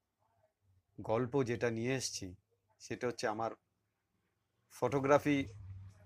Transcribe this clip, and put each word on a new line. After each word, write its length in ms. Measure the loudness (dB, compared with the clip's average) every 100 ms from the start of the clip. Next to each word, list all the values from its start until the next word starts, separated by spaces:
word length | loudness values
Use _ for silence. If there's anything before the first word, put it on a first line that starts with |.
| _ _ _ _ _ _ _ _ _ -8
গল্প 440 | 0 0 2 2
যেটা 260 | 0 2 0
নিয়ে 240 | 0 0
এসেছি, 400 | -2 -2 -6 -10 -12 _ _ _ -16
সেটা 280 | -10 -4 -4
হচ্ছে 220 | -2 -2
আমার 220 | 0 -2 -4 _ _ _ _ _ _ _ _ _ _ _
ফটোগ্রাফি 760 | -4 0 2 6 6 6 2 0 -8 -14 -14 -16 -20